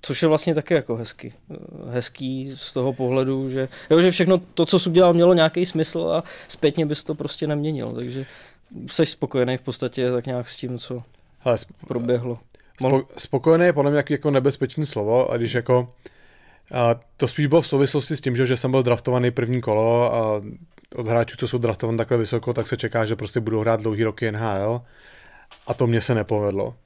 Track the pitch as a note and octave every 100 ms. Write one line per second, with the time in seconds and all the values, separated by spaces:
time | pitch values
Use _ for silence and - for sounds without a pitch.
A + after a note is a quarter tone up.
0 | - C3+ E3 D3+ E3+ D#3 - E3 - A2+
1 | A2+ - A#2+ - _ - - - - B2
2 | A#2+ - C3 C3 C3+ C3+ - C#3 B2+ B2+
3 | B2+ C3 C3 C3+ C3+ C3 C3 - - D#3+
4 | F3+ F3 F3+ F#3 - - D#3+ F#3 F3+ E3+
5 | F3+ E3+ F3 F3+ D#3+ F3 F3+ D#3+ D#3 E3
6 | E3 E3 - - - - D3+ C#3+ D3+ D3
7 | - D3+ C#3+ - D3+ D3 D3+ D3 A#2 A#2
8 | B2 B2+ C3+ - - _ _ - - -
9 | E3 - C#3 C3+ B2 B2+ - A#2+ B2+ -
10 | B2+ B2 B2+ B2 A#2 - B2+ B2 - B2
11 | - _ _ _ B2+ A#2 - - - B2
12 | A#2+ B2 B2 A#2 - _ _ - C3 C3+
13 | - - - C3+ D#3+ E3 F3 D3 C#3+ D3
14 | C#3 D3 D3+ C3+ C3 C3 C3 - D3+ -
15 | G#2 A#2+ - A#2+ A#2 A#2+ A#2+ B2 B2 _
16 | - _ - _ _ _ _ B2+ A#2+ A#2
17 | _ _ C3+ - D3 D#3+ D#3+ C#3 C#3 D3
18 | - D3 C3+ A#2+ B2+ B2+ C3 C3+ B2 A#2+
19 | - B2 B2 B2 A#2+ B2+ A#2 G#2+ A2+ A#2+
20 | A#2+ A#2 A2 G#2+ G#2 - - - _ -
21 | A2+ A#2 A2+ - B2 B2 A#2 G#2+ A#2 A2+
22 | A2 A#2+ G#2+ A#2+ A#2 A#2 A2 B2+ B2+ A#2
23 | G#2+ A2+ G#2+ B2 A2 A2 A2 A2+ A2 G#2
24 | A2+ G2+ A2+ G#2+ A2+ G2 G#2 A#2+ A#2+ -
25 | - - - - _ - - A#2+ A#2+ A#2
26 | - A#2 G#2 G#2+ G#2 G2 G#2+ A#2+